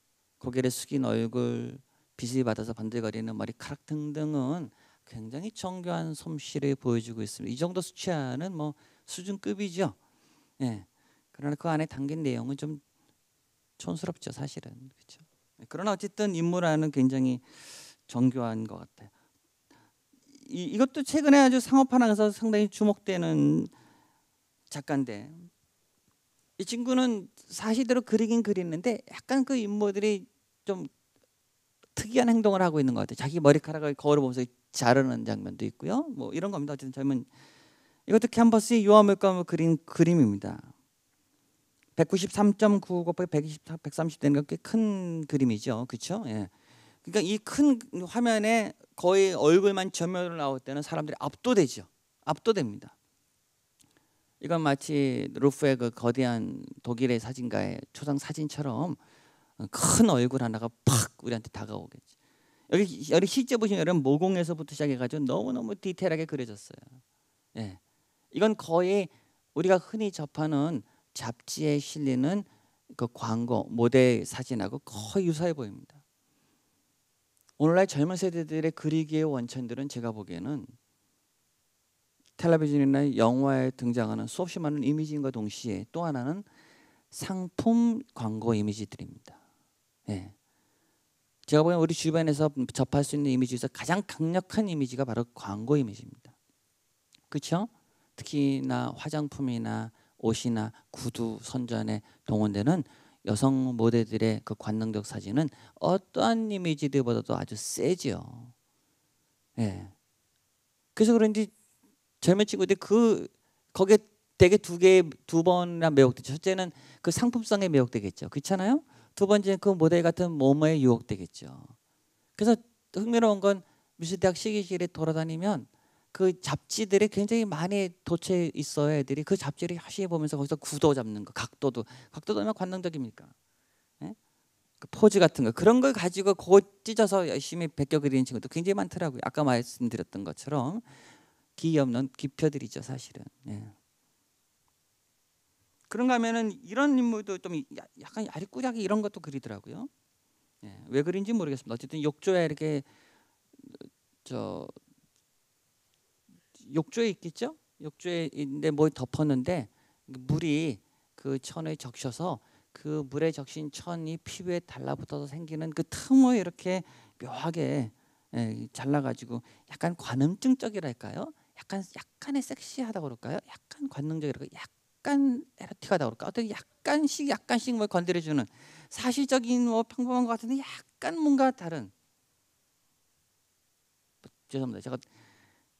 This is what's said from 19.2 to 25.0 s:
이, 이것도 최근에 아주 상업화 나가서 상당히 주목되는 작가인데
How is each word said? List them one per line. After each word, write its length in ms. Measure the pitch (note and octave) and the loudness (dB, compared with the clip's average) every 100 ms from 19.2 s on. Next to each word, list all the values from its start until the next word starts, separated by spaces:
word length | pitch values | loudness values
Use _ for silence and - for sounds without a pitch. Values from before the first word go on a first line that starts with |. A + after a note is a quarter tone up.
| _ _ _ _ _ _ _ _ _ _ _ - - | _ _ _ _ _ _ _ _ _ _ _ -20 -12
이, 160 | F3 | -8
이것도 400 | F3+ G#3 C4+ D4+ | -4 0 0 0
최근에 340 | C4+ D#4 D4 C#4+ | -2 2 8 8
아주 220 | C4 C4 | 8 6
상업화 380 | - C4+ C4 B3+ | 4 6 6 6
나가서 320 | A3+ G#3 G#3+ | 6 6 4
상당히 380 | G3+ A3 G#3 G#3 | 2 0 2 2
주목되는 1000 | - G#3 G3+ - F3+ E3 D3+ C#3+ D#3+ - _ _ _ _ _ _ _ _ _ _ | 2 2 2 -2 -2 0 4 4 2 -2 _ _ _ _ _ _ _ _ _ _
작가인데 640 | D3 D3 C#3 | -14 -4 -4